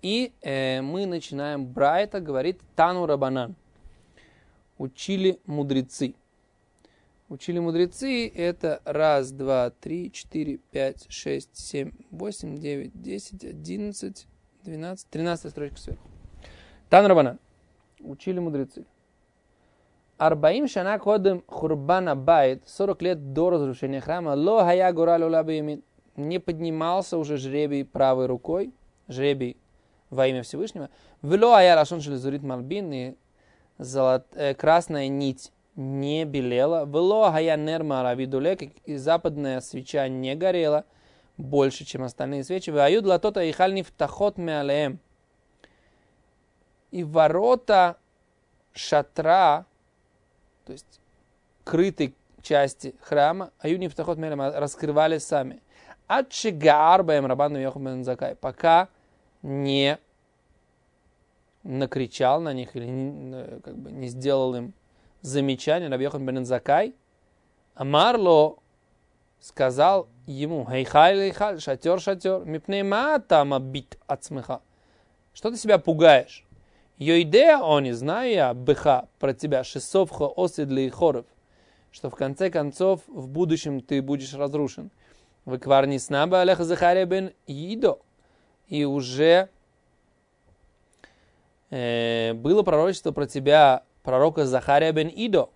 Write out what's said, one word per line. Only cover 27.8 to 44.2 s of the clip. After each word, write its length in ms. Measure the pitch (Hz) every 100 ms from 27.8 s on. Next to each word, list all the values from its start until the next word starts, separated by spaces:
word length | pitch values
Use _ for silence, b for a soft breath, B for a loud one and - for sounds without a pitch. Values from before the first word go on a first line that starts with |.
правой 420 | 135 - 135 131 127
рукой, 460 | 123 - 170 226 _ _ _ _
жребий 480 | 127 143 139 123 - _ _ _ _ _
во 180 | 131 131
имя 160 | 127
Всевышнего, 440 | 120 143 214 - 139 b b b
«вело 340 | 143 190 233
хая 200 | 226 180
лашон 260 | 165 147 170
шель 140 | 147
зурит 300 | 135 131 143
малбин», 480 | 143 127 127 196 190
и 240 | 135 127 131 _ _ _ _ _ _
золот-, 580 | 123 135 131 127 _ -
э, 180 | 147
красная 540 | 135 151 165 170 151 135
нить 420 | 139 139 131 - _ _
не 500 | - 135 139 139 151
белела, 600 | 160 143 127 120 139 165 143
«вело 460 | 143 180 214 214
хая 240 | 156 165 151
нер 260 | 151 160
марави 440 | 160 135 127 123 131
дуле», 280 | 135 151
как 140 | 185 143 _
и 100 | -
западная 640 | 147 135 170 170 147 139 131
свеча 460 | - 135 131 151 135
не 300 | 131 131 147
горела 480 | 185 180 156 151 - b b b b -
больше, 480 | 135 143 135 131
чем 200 | 147 135
остальные 400 | 131 - 135 143
свечи, 260 | 131 185 180
«веают 340 | 147 143 196
латота 380 | 196 175 214 202
ихаль 320 | 170 151 185
нифтахот 640 | 196 175 _ 147 -